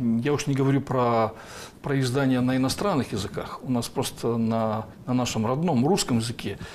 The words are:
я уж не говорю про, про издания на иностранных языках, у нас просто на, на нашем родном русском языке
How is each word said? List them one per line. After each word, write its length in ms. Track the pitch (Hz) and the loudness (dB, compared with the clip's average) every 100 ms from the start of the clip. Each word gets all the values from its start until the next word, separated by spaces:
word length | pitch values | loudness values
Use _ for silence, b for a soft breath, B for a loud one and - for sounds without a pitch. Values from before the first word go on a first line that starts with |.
| 117 113 | 0 2
я 80 | 127 | 2
уж 160 | 147 - | 0 0
не 80 | 135 | 2
говорю 240 | 135 139 | 4 2
про, 540 | - 131 120 117 107 B B B B B | 2 2 4 4 2 B B B B B
про 180 | - 139 | -2 0
издания 400 | 131 131 135 127 | 2 2 2 4
на 160 | 123 131 | 2 2
иностранных 560 | 131 - 202 160 113 | 2 0 0 0 -2
языках, 480 | 110 101 - - - | -4 -4 -6 -8 -10
у 60 | - | -2
нас 200 | 123 117 | -2 -2
просто 480 | - 123 - 120 117 | -4 -4 -2 -2 0
на, 480 | 113 113 110 110 107 - - | 2 2 0 -2 -6 -12 -2
на 80 | |
нашем 320 | 127 123 117 110 | 0 0 0 0
родном 400 | 131 175 131 139 | 0 2 2 4
русском 340 | 190 - 120 | 2 2 0
языке 380 | 117 113 - 101 B | -2 -6 -6 -8 B